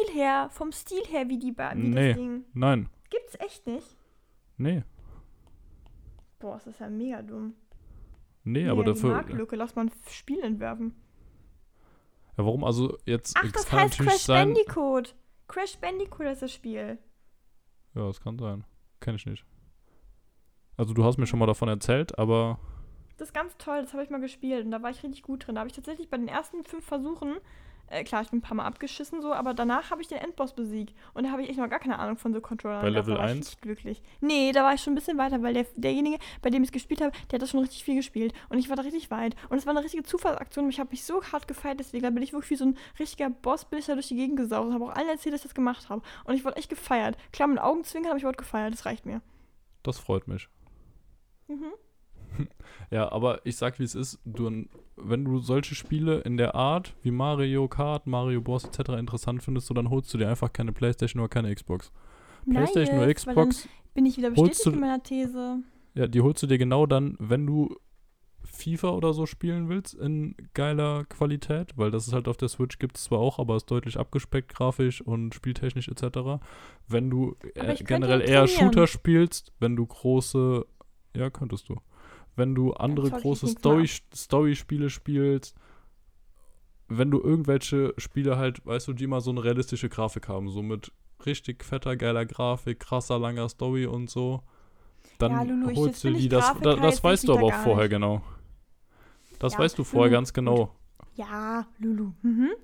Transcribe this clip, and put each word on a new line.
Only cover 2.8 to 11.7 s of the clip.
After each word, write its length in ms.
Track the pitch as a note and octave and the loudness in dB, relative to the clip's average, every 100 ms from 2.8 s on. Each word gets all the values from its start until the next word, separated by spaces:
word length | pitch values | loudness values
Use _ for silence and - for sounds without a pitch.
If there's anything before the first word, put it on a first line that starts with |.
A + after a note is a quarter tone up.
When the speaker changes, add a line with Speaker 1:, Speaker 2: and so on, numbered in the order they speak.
| - - - | 0 -10 -6
Speaker 1:
Gibt's 260 | A#4 - - | -6 -6 -12
echt 280 | G4+ - - | -12 -10 -10
nicht? 200 | B3 - _ _ _ _ _ _ - | -10 -10 _ _ _ _ _ _ -4
Speaker 2:
Nee. 260 | C#3 F3 - - - - - - - - - - - - - - - _ | -2 -2 -4 -14 -20 -20 -20 -20 -20 -20 -20 -20 -20 -20 -20 -20 -20 _
Speaker 1:
Boah, 160 | G#3 | -14
das 120 | G#3+ A#3 | -12 -14
ist 140 | A3+ | -16
ja 80 | G#3+ | -10
mega 340 | G#3+ B3+ B3+ | -8 -6 -8
dumm. 320 | G#3+ A3 A3 A3 _ - - - - - - _ | -10 -10 -10 -12 _ -20 -20 -20 -20 -20 -20 _
Speaker 2:
Nee, 180 | A2 C3 | -4 0
Speaker 1:
Mega 120 | E3+ | 2
Speaker 2:
aber 120 | D#3+ | 2
Speaker 1:
die 80 | G#2+ | 2
Speaker 2:
dafür 180 | A3 - | 4 2
Speaker 1:
Marktlücke, 440 | - E4 B3 A3 A3 | 2 -2 -6 -6 -4
lass 200 | A#3 A#3 | -6 -2
mal 60 | A3+ | -4
ein 60 | - - | -4 -20
Spiel 320 | - - D#4 | -18 -6 -4
entwerfen. 540 | A#3+ G#3 A3+ A3+ A3+ - - _ - - - - - | -2 -4 -4 -6 -8 -8 -20 _ -20 -20 -20 -20 -20